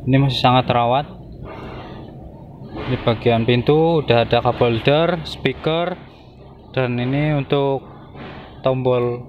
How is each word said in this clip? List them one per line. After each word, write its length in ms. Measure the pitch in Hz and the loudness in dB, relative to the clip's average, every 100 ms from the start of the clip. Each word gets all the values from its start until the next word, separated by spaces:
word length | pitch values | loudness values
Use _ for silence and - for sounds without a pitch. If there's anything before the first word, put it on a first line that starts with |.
Ini 140 | - 135 | 4 4
masih 200 | 139 123 | 4 4
sangat 280 | 131 123 127 | 4 4 4
terawat. 380 | 120 117 127 147 - - - - - - - - - - - - - - - - - - | 2 4 2 -2 -12 -18 -16 -14 -14 -14 -14 -14 -16 -16 -16 -18 -18 -20 -18 -16 -12 -6
Di 80 | 127 | -2
bagian 440 | - 113 123 117 113 | 0 0 2 2 4
pintu 560 | 123 117 151 160 165 | 2 4 4 4 2
udah 240 | 139 117 113 | 2 2 4
ada 160 | 120 | 2
cup 160 | 123 120 | 2 2
holder, 640 | 123 113 135 143 170 170 | 2 2 2 2 2 0
speaker, 720 | 147 - 139 131 - 160 175 185 - - - - - - - - | -6 -6 -6 -4 -2 -2 -4 -6 -14 -20 -20 -20 -20 -20 -8 -4
dan 240 | 127 120 | -2 -2
ini 360 | 123 139 151 147 | 0 0 0 0
untuk 480 | 135 143 139 135 - - - - - - - - | 0 0 2 -2 -6 -20 -20 -16 -16 -16 -18 -4
tombol 600 | 135 131 127 123 120 120 | 0 2 2 2 0 -4